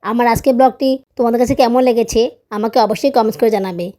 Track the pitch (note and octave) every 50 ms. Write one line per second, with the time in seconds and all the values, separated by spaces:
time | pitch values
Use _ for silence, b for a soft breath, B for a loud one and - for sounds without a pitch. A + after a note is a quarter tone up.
0 | - F#3+ A3+ A#3+ A#3+ A#3+ A3+ - - C#4 B3+ A#3 C4 B3+ B3 - C#4 C4+ C4 C4
1 | _ _ _ - E4 A#3+ A#3+ A#3+ B3 A3+ C4+ - C4 A#3 A#3 B3+ B3+ B3 A#3 A#3
2 | A3 A3 - A3 A3+ C#4+ - _ _ _ G#3+ G#3 G#3+ A3+ G#3 C4 A3 G#3 G#3+ -
3 | - C#4 C4+ B3 A3 A3 A3 - B3 A3+ G#3+ G3+ F#3+ F#3+ F3+ E3+ F3 F#3 G3+